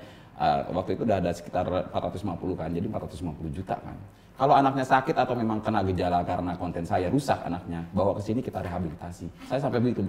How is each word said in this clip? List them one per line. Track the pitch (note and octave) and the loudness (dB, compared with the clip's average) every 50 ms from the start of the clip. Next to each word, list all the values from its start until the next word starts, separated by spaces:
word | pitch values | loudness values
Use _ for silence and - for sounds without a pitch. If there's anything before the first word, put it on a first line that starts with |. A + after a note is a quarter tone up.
| - - - - - - - | -10 -16 -18 -20 -20 -20 -4
Eh, | - D#2+ D#2 D2 C#2+ - - - | 2 2 4 4 2 0 -2 -2
waktu | F2+ F#2+ - F#2+ - | -2 -2 -2 -2 0
itu | - | 2
udah | A2+ G2 F#2+ | 2 2 4
ada | F2+ E2+ | 2 0
sekitar | E2+ - - - - F2+ F2+ | 0 -2 -8 -4 -2 -2 0
empat | F2 F2+ F#2 - - - F#2+ - F2+ | 0 0 -2 -2 -2 -4 -2 -2 -2
ratus | F2+ F#2 G#2 | -4 -4 -4
lima | G2 E2+ | -4 -4
puluh | F2 - F2+ F2+ E2 | -4 -2 -4 -4 -2
kan, | E2 D#2+ | -4 -4
jadi | E2+ E2 - - | -2 -2 -2 -2
empat | G#2+ G2 F2 E2+ | -4 -6 -6 -8
ratus | - D#2+ F2+ | -8 -6 -6
lima | E2 D2 D2 | -6 -6 -6
puluh | D#2+ D#2 C#2 | -8 -6 -6
juta | F#2 F#2+ - - - | -6 -4 -6 -6 -6
kan. | - - F2 F2 - - - - - - - | -6 -12 -14 -14 -14 -16 -20 -20 -20 -20 -2
Kalau | - C#3 C#3+ | 2 4 6
anaknya | C#3 C3+ C#3 C3+ C3+ C#3 C3 | 8 8 8 6 4 2 4
sakit | - C#3+ C3 C3 - - | 4 4 4 4 4 2
atau | - B2+ B2 | 2 2 2
memang | B2 A#2+ A2+ A2 G#2+ G#2+ G#2+ | 2 0 2 0 0 0 0
kena | A2 A2 G#2 | 2 2 2
gejala | F#2+ F#2+ F2+ F2 F#2 F2 F2 F2 | 2 2 2 2 2 2 2 2
karena | F2 F2+ F2+ E2+ F2 F2+ E2+ - | 2 0 -2 -2 -2 -2 -4 -4
konten | F#2 F2 - F2 E2+ | -4 -4 -4 -4 -2
saya | E2 - F#2 F#2 F2 | 0 0 2 2 2
rusak | G#2+ D3 D3 - G2 - | 2 2 2 2 -2 -2
anaknya, | - - E2+ E2+ - - E2+ E2+ E2 E2+ - | 0 -4 -6 -4 -6 -6 -6 -6 -6 -2 0
bawa | F2+ F#2+ G2+ F2+ G#2 | 2 2 2 2 0
ke | |
sini | G#2 A2 A2 B2+ - | -2 -2 -2 -2 -2
kita | A2 - F#2 | -4 -6 -4
rehabilitasi. | F2+ F#2 F2 F2+ F#2 D#2+ D2 - - F2 F2 - F2+ E2+ - - - - | -4 -4 -4 -4 -4 -4 -6 -8 -10 -12 -10 -10 -10 -12 -12 -12 -6 -4
Saya | A#2+ C3+ D3 | -2 0 0
sampai | C3 A#2 A#2+ | 0 2 4
begitu, | A#2 B2 A2 A2 G2+ | 2 2 2 2 0